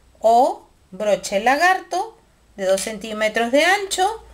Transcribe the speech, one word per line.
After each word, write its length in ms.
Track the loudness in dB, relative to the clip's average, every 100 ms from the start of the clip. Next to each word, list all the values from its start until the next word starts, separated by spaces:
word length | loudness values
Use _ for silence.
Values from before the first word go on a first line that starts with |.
| _ _
o 500 | 2 4 4 0 -14 _ _
broche 480 | -6 -2 -2 -2 -2
lagarto 840 | 0 2 2 0 -2 -6 -6 -12 _ _ _ -6
de 80 |
dos 160 | -2 -2
centímetros 720 | -2 -10 -10 -4 -4 -2 0
de 120 | 2
ancho 600 | 4 2 -2 -2 -2 -2 -12